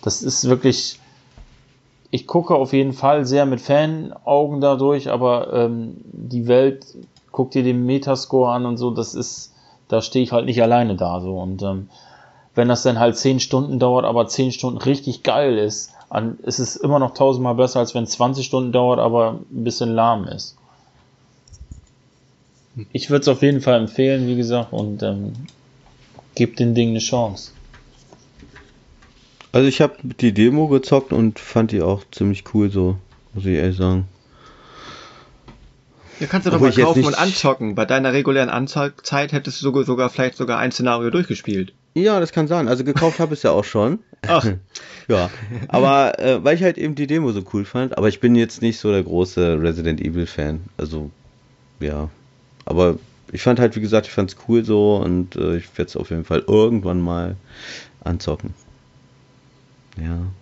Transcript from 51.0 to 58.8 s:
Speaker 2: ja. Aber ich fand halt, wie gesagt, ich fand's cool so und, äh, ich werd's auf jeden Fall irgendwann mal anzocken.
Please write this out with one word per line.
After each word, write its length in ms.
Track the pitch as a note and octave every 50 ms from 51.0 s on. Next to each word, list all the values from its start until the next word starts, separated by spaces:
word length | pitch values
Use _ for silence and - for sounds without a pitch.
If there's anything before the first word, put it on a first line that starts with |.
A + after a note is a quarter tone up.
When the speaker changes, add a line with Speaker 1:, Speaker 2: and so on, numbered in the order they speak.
| D2+ D2 - _ _ - _ _ _ _ _ _ _ _ _ _
Speaker 2:
ja. 280 | D2 D2 D2 D2 D2+ D#2 - _ _ _ _ _ _ _ _ _ -
Aber 320 | - D#2 E2+ F2+ F2 E2 - - - _ _ _ _ -
ich 80 | -
fand 180 | - B2 B2 A#2
halt, 160 | B2 A#2 A2
wie 60 | A2
gesagt, 260 | G#2+ G#2 A2 G#2+ G#2 -
ich 60 | -
fand's 240 | - G2+ F2+ - - - -
cool 160 | A#2 A#2 A2+
so 320 | A2 G#2 G#2 G#2 G#2 G#2
und, 400 | G2+ - E2+ F2+ F2+ F2 F#2 -
äh, 220 | - - E2+ E2+ E2+
ich 80 | E2+ - _
werd's 220 | - E2 - - -
auf 120 | - -
jeden 140 | E2+ E2 D#2+
Fall 220 | - - D2+ - -
irgendwann 540 | G2+ G#2+ G#2+ A2+ A#2 A2 F#2+ F#2+ F#2 F2+
mal 340 | F2 F2 F2 E2+ F2 F2+ F#2 F#2+ - - - - - - - - - - _ _
anzocken. 520 | - D#2+ F2 F2 - - D2+ - - - F2+ _ _ - - _